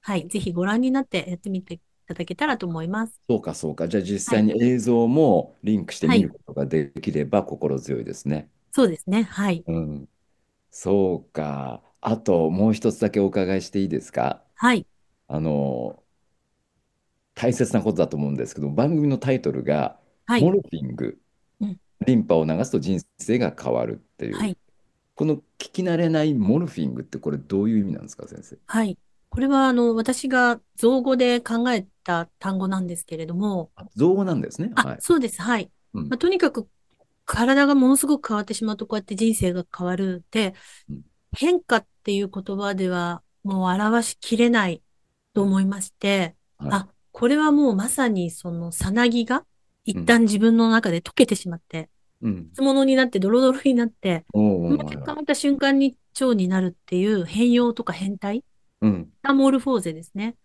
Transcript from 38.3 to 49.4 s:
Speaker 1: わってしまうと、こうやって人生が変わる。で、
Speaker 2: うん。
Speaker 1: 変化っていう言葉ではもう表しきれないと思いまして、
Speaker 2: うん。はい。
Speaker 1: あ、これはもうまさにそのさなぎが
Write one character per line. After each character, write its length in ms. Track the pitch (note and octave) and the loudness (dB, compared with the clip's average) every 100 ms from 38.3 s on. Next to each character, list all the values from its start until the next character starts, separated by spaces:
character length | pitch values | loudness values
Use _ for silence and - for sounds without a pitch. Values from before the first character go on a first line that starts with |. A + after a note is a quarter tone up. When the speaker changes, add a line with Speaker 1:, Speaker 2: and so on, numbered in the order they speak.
| G#3+ | -4
Speaker 1:
わ 60 | |
っ 40 | G3+ | -4
て 80 | |
し 120 | A3+ A3 | -6 -4
ま 80 | |
う 40 | G#3+ | -6
と、 100 | G#3+ | -6
こ 100 | G#3+ | -6
う 20 | |
や 20 | |
っ 40 | G3 | -6
て 100 | F#3+ | 0
人 180 | A3+ | 0
生 200 | A3 F#3 | 2 0
が 120 | F3+ F3+ | -2 -8
変 140 | - F3+ | -6 -4
わ 80 | F3+ | -2
る。 300 | F#3+ F3+ - | -2 -4 -4
で、 220 | A3 G3+ F#3+ - - _ | -2 -2 -4 -20 -20 _
Speaker 2:
う 40 | |
ん。 80 | - - _ _ | -16 -16 _ _
Speaker 1:
変 280 | - D4 F4+ | -2 0 0
化 160 | - A3+ | 2 0
っ 80 | - _ | 0 _
て 80 | - | -4
い 100 | G3+ | -2
う 60 | G3 | -2
言 280 | G3 F#3+ G3 | -8 -8 -6
葉 180 | G3+ G3 | -4 -2
で 140 | F#3 | -2
は 340 | F3+ F3 E3+ _ _ G3 | -2 -4 -6 _ _ -6
も 140 | F#3+ | -2
う 120 | F#3 | 0
表 320 | F#3 G#3 A#3 | 0 2 0
し 140 | A#3 - | 0 -8
き 160 | - A3 | -4 2
れ 140 | A#3+ | 4
な 180 | A#3 F#3+ | 4 0
い 140 | E3 _ _ _ _ _ | -4 _ _ _ _ _
と 80 | - | 0
思 180 | G3 F#3+ | 2 2
い 40 | F#3+ | 2
ま 140 | G3 | -2
し 140 | F#3+ | -8
て、 420 | _ G3+ G3 E3+ - _ _ | _ 0 0 0 -6 _ _
Speaker 2:
う 60 | C#3+ | -2
ん。 20 | |
は 120 | G3 | -2
い。 20 | |
Speaker 1:
あ、 60 | F#3+ _ _ | -2 _ _
こ 140 | - A#3+ | -2 2
れ 80 | D4 | 4
は 160 | D4+ | 4
も 180 | D4 C#4+ | 4 4
う 40 | F#3+ | 2
ま 100 | G#3 | -2
さ 220 | - B3+ | 0 0
に 220 | G3 F3 | 0 -2
そ 200 | - F3 | -6 -10
の 220 | E3+ E3+ | -8 -8
さ 180 | E3+ F#3+ | -6 -2
な 160 | G#3 A#3+ | 2 2
ぎ 160 | A#3 | 2
が 220 | A#3 C4 | 0 -2